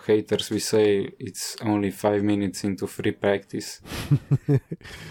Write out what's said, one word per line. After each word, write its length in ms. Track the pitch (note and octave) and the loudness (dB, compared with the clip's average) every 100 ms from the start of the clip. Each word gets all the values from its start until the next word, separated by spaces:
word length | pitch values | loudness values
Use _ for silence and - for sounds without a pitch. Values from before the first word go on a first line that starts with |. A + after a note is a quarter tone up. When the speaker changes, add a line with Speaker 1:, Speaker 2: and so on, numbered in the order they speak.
| - | 2
Speaker 1:
"Haters, 440 | G#2+ - G#2 - | 2 2 -2 0
we 80 | G#2 | -2
say 480 | - A2 G#2 G2+ - - | 2 4 4 2 0 -8
it's 380 | G#2+ - - - | -12 -10 -10 -4
only 260 | A2 G#2+ G2 | 0 0 0
five 300 | - G#2 G#2 | 0 0 2
minutes 420 | G#2 G2+ G2 - | 2 2 0 -2
into 220 | G2+ F#2 G2+ | -4 -4 -6
free 260 | - G#2+ - | -4 -4 0
practice." 640 | G2+ G2 - A2 - - | 0 0 -2 -10 -10 -14
Speaker 2:
<laughs> 800 | - - - C#3 - C#3 - C#3 - E3+ - - - | -12 -10 0 0 2 -2 2 0 0 -12 -14 -18 -18